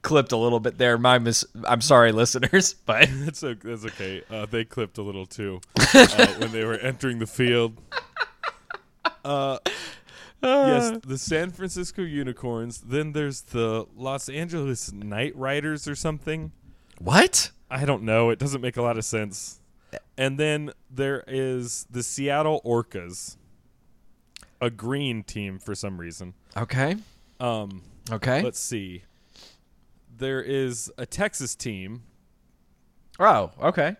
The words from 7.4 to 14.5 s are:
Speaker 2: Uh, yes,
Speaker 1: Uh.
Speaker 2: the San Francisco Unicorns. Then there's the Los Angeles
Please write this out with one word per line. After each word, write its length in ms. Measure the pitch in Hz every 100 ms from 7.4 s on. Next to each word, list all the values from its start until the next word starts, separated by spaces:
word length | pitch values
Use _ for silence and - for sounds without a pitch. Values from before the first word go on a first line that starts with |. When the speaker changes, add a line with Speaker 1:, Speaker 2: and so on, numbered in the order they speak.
| 123 120 117 113 - 523 - - 539 - - - _ - _ _ - -
Speaker 2:
Uh, 340 | 139 143 139 131 - - - - - - - -
yes, 500 | 262 269 269 247 233
Speaker 1:
Uh. 60 | 226 135
Speaker 2:
the 120 | 131
San 320 | - 156 180
Francisco 520 | 175 185 175 175 -
Unicorns. 760 | 180 147 135 120 127 117 117 117
Then 320 | 117 135 156
there's 300 | 147 147 135
the 440 | - 120 113 110 107 -
Los 320 | 127 135 -
Angeles 640 | 143 170